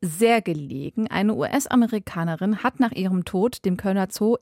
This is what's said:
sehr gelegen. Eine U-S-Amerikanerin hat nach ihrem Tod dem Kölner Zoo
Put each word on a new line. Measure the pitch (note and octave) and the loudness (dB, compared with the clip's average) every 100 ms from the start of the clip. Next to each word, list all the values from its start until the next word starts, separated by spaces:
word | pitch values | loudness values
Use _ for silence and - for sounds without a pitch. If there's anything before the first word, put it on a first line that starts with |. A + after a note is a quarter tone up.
sehr | F3+ D#3+ A3+ A#3 | -8 2 4 4
gelegen. | F#3+ D#3 C#3 B2+ C#3+ - A3 | 2 -4 -6 -8 -6 -4 -2
Eine | - G3+ | 0 0
U-S-Amerikanerin | G#3+ D3 C#4 - B3 A#3 G#3+ - F3 E3 D#3+ G3 G#3+ | 0 0 -2 2 2 2 0 -6 -4 -4 -2 -2 0
hat | C4 - | -2 0
nach | A#3 | 0
ihrem | - F#3 F#3 F3 | 0 0 0 0
Tod | F#3 A3+ - F#3+ | 0 0 0 -2
dem | F3+ | 0
Kölner | G3+ G3 F#3+ | 0 0 -2
Zoo | - G#3+ A#3 | 0 0 2